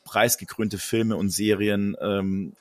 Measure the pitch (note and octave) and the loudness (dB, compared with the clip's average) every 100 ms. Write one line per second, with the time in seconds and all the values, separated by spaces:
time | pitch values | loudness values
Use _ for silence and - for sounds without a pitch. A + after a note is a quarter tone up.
0 | - G#2 A#2+ - F#2 - A2 G2 - A2+ | -4 2 2 0 -6 -4 -4 -4 -2 0
1 | A2+ G2 G2 F#2 G#2+ G2+ G#2 G2+ G2+ - | 2 2 0 0 2 2 2 2 0 -2
2 | F#2+ G2 F#2+ F#2+ F#2+ - | -2 -2 0 -2 -4 -10